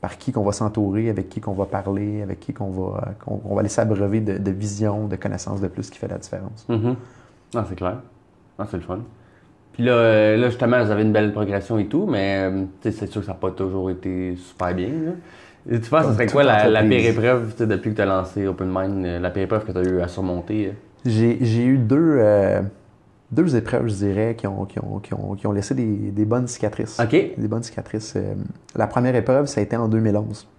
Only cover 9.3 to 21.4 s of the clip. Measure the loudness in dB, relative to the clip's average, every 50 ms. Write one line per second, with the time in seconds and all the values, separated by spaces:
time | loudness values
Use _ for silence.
9.3 | _ -20 _ _ _ _ _ _ _ -2 2 4 4 6 6 6 6 6 6 6
10.3 | 6 4 4 2 0 0 2 4 4 4 4 4 2 4 4 4 4 4 2 2
11.3 | 2 0 -2 0 0 -2 -2 -2 0 0 0 0 0 0 0 2 0 0 0 0
12.3 | 0 0 0 0 0 -2 -4 -4 -8 -6 -4 -4 -4 -2 -6 -6 -4 -6 -6 -6
13.3 | -8 -4 -4 -4 -2 -2 -4 -2 -2 -2 -2 -2 -4 -4 -4 -6 -4 -4 -4 -4
14.3 | -6 -8 -10 -18 -8 _ -4 -2 -2 -2 -2 -4 -4 -4 -4 -4 -6 -8 -12 -20
15.3 | -20 -20 -20 -20 -20 _ _ -4 -2 -2 -2 2 2 2 4 4 2 2 2 2
16.3 | 4 4 6 6 6 6 6 6 6 6 6 6 6 6 6 4 4 4 4 4
17.3 | 4 2 2 -4 -4 -2 0 0 0 0 0 -4 0 0 0 2 2 0 0 -2
18.3 | -4 -4 -2 -2 -2 -2 -4 -2 -2 -2 -2 -2 -2 -2 -2 -4 -4 -2 -4 -2
19.3 | -2 -2 -2 0 0 -2 -2 -2 -2 0 0 2 2 0 0 -2 -4 -4 -4 -4
20.3 | -4 -4 -4 -4 -4 -2 -2 -4 -6 -10 -16 -20 _ _ -2 0 2 4 4 4
21.3 | 2 2